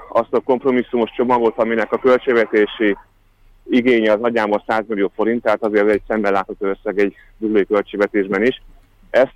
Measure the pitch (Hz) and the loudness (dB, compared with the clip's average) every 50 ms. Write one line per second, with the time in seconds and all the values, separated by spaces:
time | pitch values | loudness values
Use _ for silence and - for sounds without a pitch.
0 | - - - 113 117 - - 117 - - 127 120 - 135 127 123 110 - - 120 | -12 -4 -2 -2 -2 0 -2 -2 0 0 -2 0 0 0 0 0 0 -2 -2 -2
1 | 113 107 - - 123 117 123 120 117 113 - - 117 113 117 113 107 - 117 113 | -2 -2 -2 -2 0 0 2 2 2 0 0 0 -2 -2 -2 -2 -2 -2 -4 0
2 | - 131 127 123 - 135 123 117 110 - - 110 104 101 - - 113 104 98 - | 2 2 2 2 2 0 0 0 0 2 2 2 0 0 0 -2 -2 -2 -2 -2
3 | - _ _ _ _ _ _ _ _ - - _ _ - - 127 117 127 123 113 | -6 _ _ _ _ _ _ _ _ -20 -20 _ _ -2 0 0 2 2 2 2
4 | 110 107 107 104 120 120 120 117 107 104 104 104 - - 117 110 101 110 110 98 | 4 2 2 2 0 0 -2 0 0 0 0 -2 -2 -2 -2 -2 -2 -4 -4 -4
5 | 98 90 - - 107 110 117 120 - 113 104 104 - 107 104 104 101 107 107 98 | -4 -4 -2 -2 -2 -2 -2 -2 0 0 -2 0 0 0 0 2 2 2 0 0
6 | - - 113 113 104 101 98 98 92 - 101 - 101 98 98 - - 107 95 98 | -2 -4 -4 -2 0 0 0 -2 -2 -6 -8 -6 -6 -6 -6 -6 -6 -6 -2 -2
7 | 104 98 - - - - _ - 110 107 107 104 95 - 107 101 101 - - 98 | -2 -2 -4 -6 -16 -20 _ -8 -6 -2 0 0 0 0 0 -2 -2 -2 -4 -2
8 | 101 98 - 104 95 98 101 95 107 127 131 - - - - - _ _ _ _ | -2 -2 0 -2 -2 -2 -2 -2 0 -2 -2 -4 -8 -20 -20 -20 _ _ _ _
9 | - - - 117 131 - - | -12 -2 0 0 0 2 0